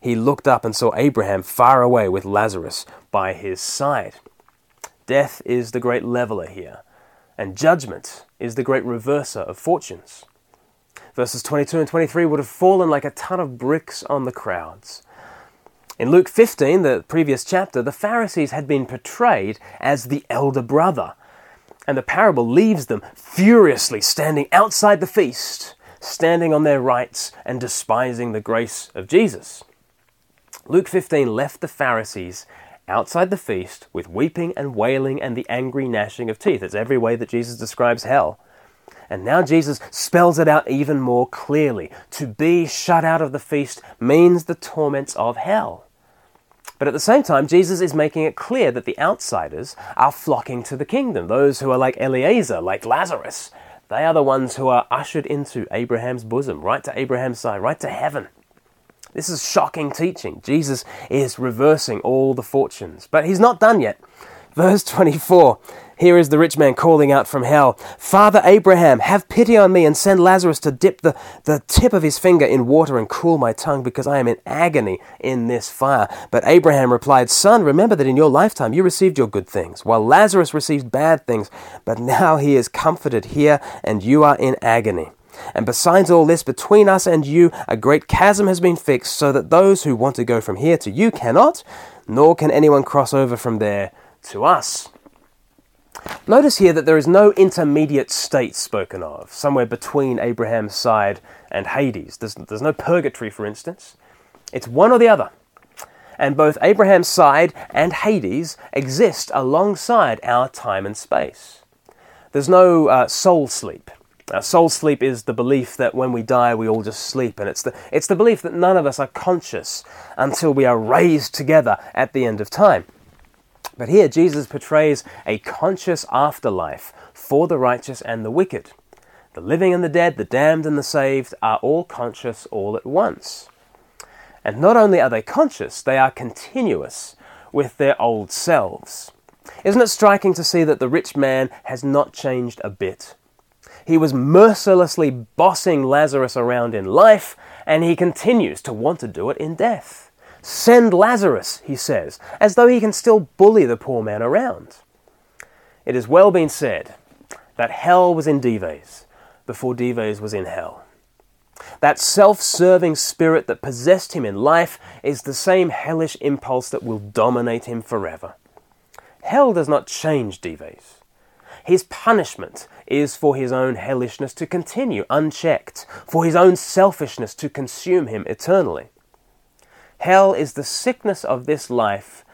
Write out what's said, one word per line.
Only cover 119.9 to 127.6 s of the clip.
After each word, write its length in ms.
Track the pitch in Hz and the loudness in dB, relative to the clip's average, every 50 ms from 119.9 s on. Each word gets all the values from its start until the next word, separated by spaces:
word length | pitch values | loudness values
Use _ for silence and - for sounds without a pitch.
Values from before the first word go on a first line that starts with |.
| - - - - - | -20 -20 -20 -14 -6
until 340 | - 131 139 131 - 170 156 | -4 -4 -2 -2 -2 0 0
we 140 | 139 139 135 | 2 4 4
are 140 | 123 120 113 | 2 2 0
raised 560 | 110 110 131 160 175 175 156 147 131 - - | 0 0 2 2 4 4 2 0 -2 -6 -10
together 420 | - 143 131 156 156 135 113 101 - - - - | -8 -2 2 2 4 4 2 -2 -2 -4 -10 -4
at 200 | - 131 - - | -4 -4 -2 -2
the 120 | 135 123 | -2 -2
end 160 | 117 107 104 | -2 -2 -4
of 80 | 107 - | -8 -8
time. 360 | - - 208 202 143 90 87 _ _ _ _ _ _ _ _ _ _ _ _ _ _ _ - - _ | 0 2 4 4 4 2 -2 _ _ _ _ _ _ _ _ _ _ _ _ _ _ _ -18 -18 _
But 120 | - 123 110 | -12 -4 2
here, 180 | 165 208 185 | 4 4 4
Jesus 400 | 139 - 160 170 180 143 147 135 | 4 4 2 2 2 2 -2 -8
portrays 560 | - - 139 - - 156 151 156 151 143 - - - - - - | -8 -10 -14 -6 0 0 2 2 2 0 -2 -6 -16 -20 -14 -8
a 140 | - 110 104 | -6 -6 -6
conscious 640 | - - - - 156 185 196 185 - 185 170 - - - | -6 -12 -8 -4 -2 -2 -2 -4 -4 -4 -4 -4 -6 -4
afterlife 840 | - 123 143 151 - - - 120 98 90 82 76 65 62 - - - - - - _ | -2 0 0 0 -2 -4 -6 -4 -4 -4 -6 -8 -10 -14 -18 -20 -20 -20 -20 -20 _
for 320 | - - - 135 143 170 | -18 -8 -2 0 0 0
the 120 | 175 175 | 0 0
righteous 440 | 135 | 0